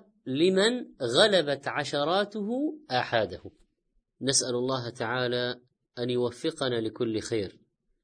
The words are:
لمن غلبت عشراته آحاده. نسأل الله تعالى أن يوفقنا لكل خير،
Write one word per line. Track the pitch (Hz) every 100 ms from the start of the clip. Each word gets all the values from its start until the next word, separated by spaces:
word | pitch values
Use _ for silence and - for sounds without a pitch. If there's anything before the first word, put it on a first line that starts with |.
| - _ 135
لمن | 135 180 190 214 247 - -
غلبت | 120 135 214 190 147 139 127
عشراته | 123 135 147 147 190 202 220 202 247 311 311 -
آحاده. | 123 - 117 95 87 95 - _ _ _ _ _ _
نسأل | 131 135 120 123
الله | 127 131 120
تعالى | - 113 127 123 123 123 123 _ _ _ -
أن | 123
يوفقنا | 123 120 117 160 156 131 117
لكل | 110 - 117 107
خير، | - 113 95 - _ _ _ _